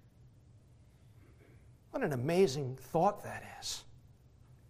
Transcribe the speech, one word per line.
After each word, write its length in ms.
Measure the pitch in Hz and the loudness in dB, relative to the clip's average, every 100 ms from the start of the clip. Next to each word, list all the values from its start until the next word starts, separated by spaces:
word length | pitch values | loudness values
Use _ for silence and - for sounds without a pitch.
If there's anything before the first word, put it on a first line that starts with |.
| - - - - - - - - - - - - - - - - - - - | -20 -20 -20 -20 -20 -20 -20 -20 -20 -20 -20 -20 -20 -20 -20 -20 -20 -20 -10
What 120 | 311 | -2
an 100 | 226 | 0
amazing 640 | 131 131 175 190 135 131 131 | 0 2 4 4 4 -4 -6
thought 460 | - 165 190 208 | -2 2 2 2
that 200 | 113 107 - - | -6 -12 -12 -12
is. 240 | - - - - - - - - - - - | -10 -10 -12 -20 -20 -20 -20 -20 -20 -20 -20